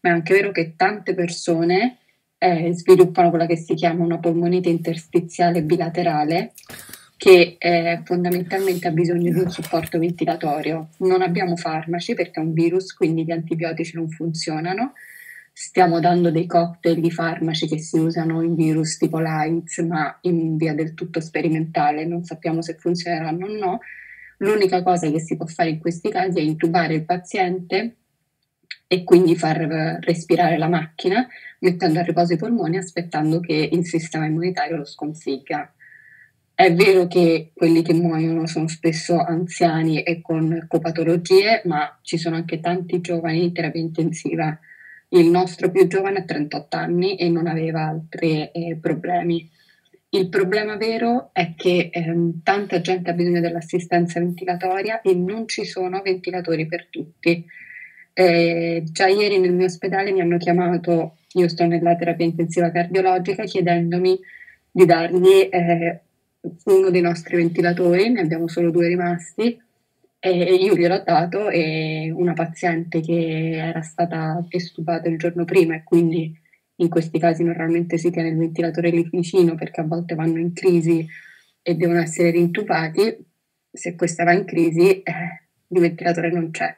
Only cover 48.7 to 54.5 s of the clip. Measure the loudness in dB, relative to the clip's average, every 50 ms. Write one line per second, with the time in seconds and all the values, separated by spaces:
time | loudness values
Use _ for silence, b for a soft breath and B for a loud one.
48.7 | -8 -6 -4 -4 -4 -4 -4 -2 -2 -2 0 0 -2 -2 -4 -10 b b b b
49.7 | b b b b b b b _ -2 -2 -2 0 0 0 0 2 0 -2 -2 -2
50.7 | -4 -4 -4 -4 -2 -2 0 0 0 0 -2 -4 _ -4 -4 -4 -4 -2 0 2
51.7 | 2 2 0 -2 -4 -6 -4 -2 0 0 0 0 -2 -4 -2 -2 0 0 -2 -2
52.7 | -4 -4 -2 -2 -4 -2 -2 -4 -2 0 0 0 2 0 0 0 -2 -4 -8 -4
53.7 | -4 -6 -4 0 0 0 0 0 -2 -2 -2 -2 -4 -6 -4 -6